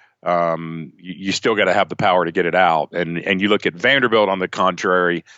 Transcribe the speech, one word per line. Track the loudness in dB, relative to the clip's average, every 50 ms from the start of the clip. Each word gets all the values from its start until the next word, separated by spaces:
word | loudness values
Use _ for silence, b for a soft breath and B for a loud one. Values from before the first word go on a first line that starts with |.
| b b b b -2
um, | 0 0 2 2 0 -2 -4 -6 -10 -10 -10 -12 -14 -16
you, | _ -16 -16 -14
you | -8 -6 -4
still | -4 -2 0 0 2
gotta | 2 2 2 4
have | 2 0 0
the | -2
power | -2 0 2 2 2 0
to | 0
get | -2 -2 -2
it | 0 2
out. | 4 4 4 2 0 -2 -4
And, | -4 -6 -4 -4 -6 -6
and | -4 -4 -2 -2
you | 0 0
look | 0 0 0
at | -4 -4
Vanderbilt | 0 0 2 2 2 2 2 2 2 2 2
on | 0 -2
the | -4 -6
contrary, | -2 0 0 0 0 0 0 0 2 2 2 2 0 -2 b b b